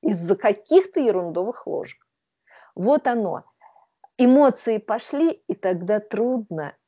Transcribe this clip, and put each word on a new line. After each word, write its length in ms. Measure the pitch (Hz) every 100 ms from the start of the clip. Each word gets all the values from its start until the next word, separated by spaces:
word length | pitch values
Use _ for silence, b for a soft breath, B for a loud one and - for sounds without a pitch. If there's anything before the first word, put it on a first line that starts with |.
из-за 320 | - 196 170 196
каких-то 600 | 220 202 - 349 381 -
ерундовых 640 | 254 185 175 165 190 - -
ложек. 320 | - - - _ _ _ _ b b b -
Вот 320 | 190 294 -
оно. 360 | 240 202 - - _ b b b _ _ _
Эмоции 640 | 247 262 285 - - 214
пошли, 520 | 214 226 - 285 330 - _
и 80 | -
тогда 440 | 190 175 175 214
трудно 760 | 208 214 240 254 208 165 147 -